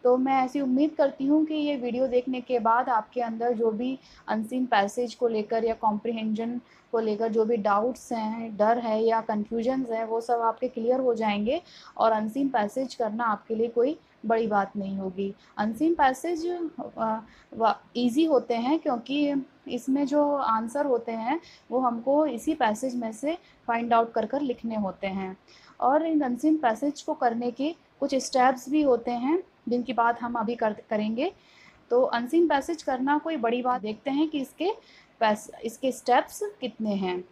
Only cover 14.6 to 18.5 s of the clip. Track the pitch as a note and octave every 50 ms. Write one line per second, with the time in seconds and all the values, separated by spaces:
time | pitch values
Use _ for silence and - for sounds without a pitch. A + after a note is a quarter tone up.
14.6 | G3 G3 - G#3 G3 F#3+ G3 G3 F#3+ F#3+ F#3 F#3+ G3 G3 G3 _ - _ _ -
15.6 | G#3 A3 A3 G#3+ D4+ E4 E4+ E4+ C#4+ C4 C4 - - E4 F4+ D#4 D#4+ F4 F4 F4
16.6 | E4+ D#4 - - - - - - A3+ A3 A3 A3 A3 - - - _ _ - G#3+
17.6 | A3+ G#3+ G3+ - _ _ _ A#3+ B3 B3 A3+ C#4+ E4 D#4+ D4+ B3 B3 -